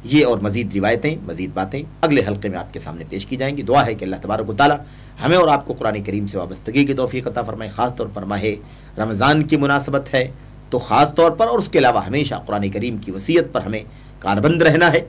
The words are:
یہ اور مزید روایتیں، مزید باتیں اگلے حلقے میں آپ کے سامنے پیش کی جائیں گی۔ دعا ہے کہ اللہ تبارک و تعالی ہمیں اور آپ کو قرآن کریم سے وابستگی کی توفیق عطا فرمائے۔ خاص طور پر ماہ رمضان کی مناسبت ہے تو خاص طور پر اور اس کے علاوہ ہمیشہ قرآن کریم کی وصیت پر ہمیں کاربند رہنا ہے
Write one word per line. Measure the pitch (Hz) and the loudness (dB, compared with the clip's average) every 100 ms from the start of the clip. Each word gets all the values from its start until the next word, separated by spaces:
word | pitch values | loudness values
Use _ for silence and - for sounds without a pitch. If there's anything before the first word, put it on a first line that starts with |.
یہ | 113 147 131 | 2 4 4
اور | 110 | 2
مزید | 101 104 107 101 | 0 -2 -2 0
روایتیں، | 101 117 147 160 - | 2 2 0 -4 -8
مزید | 85 92 | -8 -6
باتیں | 92 98 139 156 - | -4 -6 -6 -10 -2
اگلے | 165 143 104 | 2 2 2
حلقے | 98 104 | -2 -4
میں | 90 | -6
آپ | 82 | -10
کے | 82 | -10
سامنے | 80 82 80 | -10 -10 -10
پیش | 95 98 | -10 -8
کی | 131 | -6
جائیں | 135 143 | -4 -4
گی۔ | |
دعا | 107 135 117 | 2 2 2
ہے | |
کہ | 104 | -2
اللہ | 95 92 | -6 -8
تبارک | 95 110 107 | -4 -4 -4
و | |
تعالی | 107 143 147 - - - - | 2 4 4 -4 -18 -20 -4
ہمیں | 127 180 | 2 4
اور | 165 | 6
آپ | 139 - | 4 0
کو | 123 | -4
قرآن | 113 107 | -4 -2
کریم | 101 101 101 | -4 -4 -4
سے | 98 | -6
وابستگی | 87 92 - 120 | -8 -8 -2 2
کی | 143 | 2
توفیق | 131 127 127 123 | 2 -2 -2 -4
عطا | 117 | -6
فرمائے۔ | 110 107 110 | -6 -8 -10
خاص | 104 123 123 | -2 -4 -2
طور | 110 | -8
پر | 101 | -8
ماہ | 98 101 107 104 - - - - | -6 -2 -2 -4 -10 -20 -18 -6
رمضان | 110 101 131 156 | -4 2 2 2
کی | 151 151 | 2 2
مناسبت | 139 143 135 139 135 | 2 0 0 -4 0
ہے | 135 127 - - - - | -2 -2 -6 -20 -20 -6
تو | 123 | -4
خاص | - 123 147 | 0 4 4
طور | - 165 | 6 4
پر | 160 226 | 4 2
اور | 233 | 2
اس | - | 2
کے | 170 | 4
علاوہ | 143 110 92 | 4 2 0
ہمیشہ | 135 131 113 - | -2 -2 -4 -4
قرآن | 104 101 | -2 -2
کریم | 101 120 110 | -4 -6 -6
کی | 98 | -8
وصیت | 95 98 165 165 | -8 2 2 2
پر | 123 | -4
ہمیں | 101 110 - - - - | -4 -8 -8 -20 -20 -8
کاربند | 92 101 135 165 | -2 2 2 4
رہنا | 160 151 170 | 4 6 4
ہے | 160 | 4